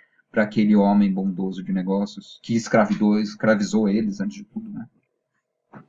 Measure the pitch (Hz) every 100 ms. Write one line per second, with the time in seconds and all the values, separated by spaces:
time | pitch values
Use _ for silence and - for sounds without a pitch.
0 | _ _ _ 110 104 113 104 104 101 101
1 | 98 95 98 90 95 95 92 92 90 98
2 | 101 - - - - 117 - 110 104 104
3 | 107 104 104 - 110 104 98 107 104 104
4 | 107 95 101 - - 110 113 - 127 _
5 | _ _ _ _ _ _ _ -